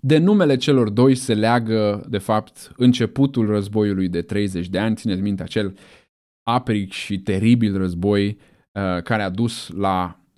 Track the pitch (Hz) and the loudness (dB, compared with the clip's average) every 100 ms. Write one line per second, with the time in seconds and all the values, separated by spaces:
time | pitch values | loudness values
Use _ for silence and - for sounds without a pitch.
0 | 135 151 170 208 165 131 123 135 110 104 | 2 4 4 4 4 2 2 2 2 4
1 | 127 131 127 110 110 120 113 113 104 104 | 4 4 0 0 2 0 0 0 0 -2
2 | - 107 - 107 107 - - - 123 123 | -6 -8 -2 -2 -2 -16 -20 2 2 4
3 | 110 - 139 139 110 104 101 107 104 95 | 0 0 0 2 0 0 -2 0 0 0
4 | 95 87 85 98 104 92 87 92 110 110 | -2 -2 -4 -2 -2 -4 -4 -2 -2 -2
5 | 110 95 101 98 92 - 98 95 - - | -2 -2 -2 -4 -4 -4 -4 -8 -20 -20
6 | _ _ _ _ - 120 120 107 95 - | _ _ _ _ -2 -2 0 -2 -2 -10
7 | - 101 95 95 110 120 110 98 92 85 | -6 -6 -2 0 4 4 4 0 -2 -2
8 | 98 101 101 107 _ _ _ 101 95 90 | 0 2 0 -4 _ _ _ -6 -4 -4
9 | 85 113 101 90 117 - - 87 98 92 | -2 -2 -2 -2 -4 -4 -12 -4 0 0
10 | 90 87 _ | -2 -8 _